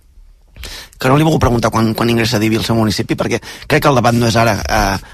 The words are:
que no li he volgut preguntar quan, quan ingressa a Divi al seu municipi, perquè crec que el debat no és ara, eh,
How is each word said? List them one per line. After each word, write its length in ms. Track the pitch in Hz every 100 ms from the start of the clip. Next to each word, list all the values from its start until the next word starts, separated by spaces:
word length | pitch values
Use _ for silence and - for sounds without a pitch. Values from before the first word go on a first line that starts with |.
| _ - - _ _ - - - - -
que 80 | 131
no 60 | 143
li 60 |
he 20 |
volgut 160 | 156 -
preguntar 300 | 131 120 110
quan, 220 | 107 113 110
quan 140 | 117
ingressa 240 | 117 110 113
a 40 |
Divi 160 | 110 110
al 60 | 98
seu 100 | 113
municipi, 380 | 107 101 113 -
perquè 220 | 110 113 - - -
crec 140 | 151
que 60 | 160
el 80 | 135
debat 160 | 117
no 140 | 117 117
és 80 | 117
ara, 220 | 113 98
eh, 360 | - 107 101 95 -